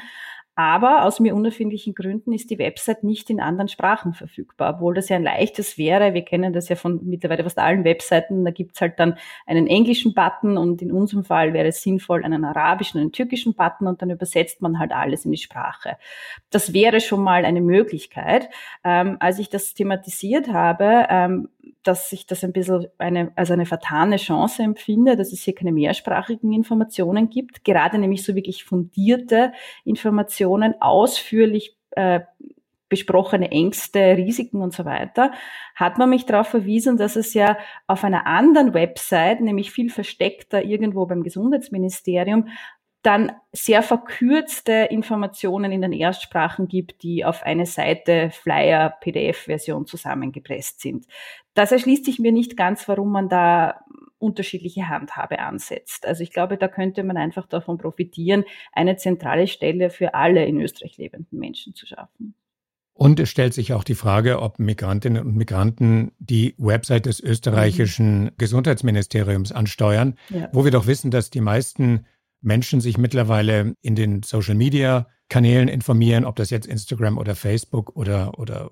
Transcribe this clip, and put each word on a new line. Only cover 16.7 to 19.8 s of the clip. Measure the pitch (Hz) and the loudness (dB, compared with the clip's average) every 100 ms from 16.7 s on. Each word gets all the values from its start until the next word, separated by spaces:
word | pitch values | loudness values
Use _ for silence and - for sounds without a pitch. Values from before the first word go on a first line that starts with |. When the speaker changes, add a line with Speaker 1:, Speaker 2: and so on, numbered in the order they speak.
Speaker 1:
wäre | 175 220 220 | 2 4 4
schon | 226 202 | 2 0
mal | 196 180 | 2 2
eine | 180 175 | 2 2
Möglichkeit. | 175 185 220 165 - - - 240 262 - - - | 4 4 4 -2 -12 -8 0 0 0 -14 -20 -6
Ähm, | 180 175 185 185 | 0 2 2 0
als | 180 185 | 0 0
ich | 202 | -4
das | 202 - | -8 -6
thematisiert | - | -4